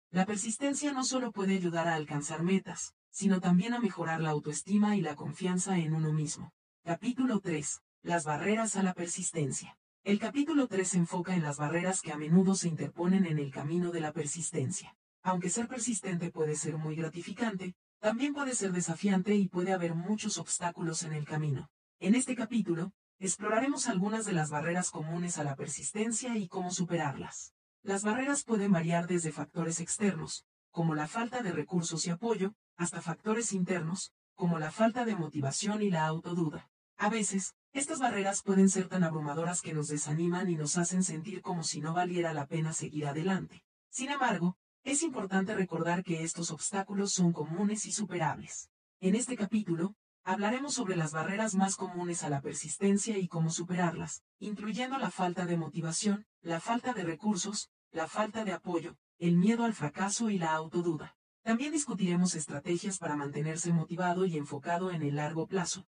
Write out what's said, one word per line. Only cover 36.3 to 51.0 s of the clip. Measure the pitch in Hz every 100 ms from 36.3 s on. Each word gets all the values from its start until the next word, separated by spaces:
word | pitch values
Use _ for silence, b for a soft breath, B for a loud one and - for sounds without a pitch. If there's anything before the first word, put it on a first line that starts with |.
| 175 156 165 - _ _ -
A | 208
veces, | 220 196 196 - - _
estas | 277 302 320
barreras | 247 202 196 202
pueden | - 190 196
ser | 190 180
tan | 185
abrumadoras | 165 156 147 156 170 180
que | 165
nos | 156 147
desaniman | 147 147 156 175 180 185
y | 160
nos | 151 180
hacen | 170 185
sentir | 180 156 185 185
como | - 170
si | 151 147
no | 151
valiera | 170 180 175 165
la | 151 135
pena | 165 160
seguir | - - 151 143
adelante. | 151 185 185 151 - _ _ _
Sin | - 285
embargo, | 285 247 165 175 - _ _
es | 262 285
importante | 330 254 190 190 190 190
recordar | 180 160 170 180
que | 180 160
estos | 165 170 165
obstáculos | 156 - 196 190 196 196
son | - 175
comunes | 165 147 175 208 214 202
y |
superables. | - 180 175 156 - - - - _ _ _
En | 185 226
este | 254 247
capítulo, | 196 220 180 165 196 - _ _
hablaremos | - 202 208 254 285
sobre | 254 190
las | 170